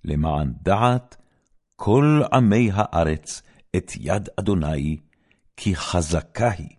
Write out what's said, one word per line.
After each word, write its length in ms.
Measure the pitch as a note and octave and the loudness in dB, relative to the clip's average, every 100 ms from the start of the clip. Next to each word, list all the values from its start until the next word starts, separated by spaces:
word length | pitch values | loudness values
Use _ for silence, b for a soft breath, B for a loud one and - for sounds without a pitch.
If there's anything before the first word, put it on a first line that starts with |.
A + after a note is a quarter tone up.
למען 480 | C#2+ D2 D#2+ D2+ C#2+ A#1+ | -2 -2 0 0 -2 -4
דעת 540 | F#2 G2+ A#2+ B2+ - - _ _ _ _ _ _ | -2 2 2 0 -4 -20 _ _ _ _ _ _
כל 460 | G2+ A#2+ D3 D3+ - | 2 4 4 4 2
עמי 380 | C3 A2+ G#2+ A#2 | 4 4 4 2
הארץ 680 | G2 G#2+ E2+ D#2+ D#2 - - b b _ F#2 | 0 0 0 0 -2 -8 -16 b b _ -4
את 160 | - - | -4 -10
יד 280 | - G2 - - | -4 -4 -4 -4
אדוני, 600 | G2+ F#2+ D2+ D2+ D2 D#2 _ _ _ _ _ - | 0 0 0 -2 -2 -4 _ _ _ _ _ -6
כי 200 | G#2 F2+ | -4 -4
חזקה 760 | - F2+ D#2 E2 - - A#2+ | -2 -2 0 -2 -4 -2 -2
היא 260 | F2 D2 | -2 -12